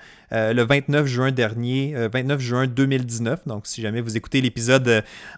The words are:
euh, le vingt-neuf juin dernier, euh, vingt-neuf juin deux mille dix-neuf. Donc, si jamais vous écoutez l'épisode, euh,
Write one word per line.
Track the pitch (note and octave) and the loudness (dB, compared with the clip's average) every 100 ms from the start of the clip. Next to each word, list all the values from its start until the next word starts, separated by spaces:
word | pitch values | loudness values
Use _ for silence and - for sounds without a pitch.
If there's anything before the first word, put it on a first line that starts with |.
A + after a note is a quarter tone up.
| - - - | -8 -20 -6
euh, | A2+ A2 | -2 2
le | A#2+ | 2
vingt-neuf | A#2 C#3 C#3 C#3+ C#3 | 4 2 2 0 2
juin | B2 C3 | 2 0
dernier, | B2+ A2 A#2 A#2+ C3 C#3 C#3 | 2 0 0 -2 -2 -2 -2
euh, | A2+ | -2
vingt-neuf | B2+ C3 C#3+ | -2 -2 -2
juin | A#2+ B2 C3 | 0 0 0
deux | A#2+ | 2
mille | C3+ C3+ B2 | 2 2 -2
dix-neuf. | A#2 A#2 D#3+ C#3 | -4 -2 -4 -6
Donc, | G#2 - | -10 -10
si | - | -8
jamais | G#2+ A2+ | -4 -4
vous | A2+ | -4
écoutez | A2 - C#3 | -6 -2 0
l'épisode, | C3 A#2 A#2 C3+ A#2+ | 0 0 2 4 4
euh, | A2 - - - | 2 2 -10 -10